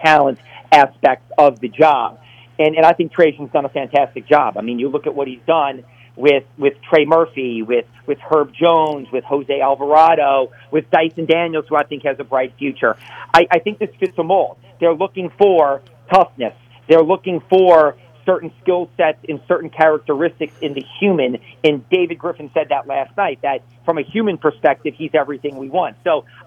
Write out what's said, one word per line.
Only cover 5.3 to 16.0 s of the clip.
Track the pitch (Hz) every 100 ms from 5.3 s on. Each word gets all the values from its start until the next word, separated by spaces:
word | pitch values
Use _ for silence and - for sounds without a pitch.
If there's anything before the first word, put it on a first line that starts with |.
| 123 -
done | 165 139 131 - _ _ -
with, | 143 139 - -
with | 139 139
Trey | - 160
Murphy, | 147 165 160 139 127 113
with, | 110 120 117 _ -
with | 143
Herb | - 151 143
Jones, | - 170 165 156 147 127
with | 127
Jose | - 143 135 139
Alvarado, | 135 139 143 151 160 160 139 139 123 - -
with | 123 123
Dyson | 170 160 165 156
Daniels, | 165 170 156 -
who | 151
I |
think | 143 143
has | 143 135
a |
bright | 123 131 127 -
future. | 143 127 120 - - - -
I, | 165 170
I | 175
think | 202 208
this | 202 -
fits | 185 -
a |
mold. | 160 190 123 - _ -
They're | 165
looking | 160 196 190 175 -
for | 202 175 143 139 - _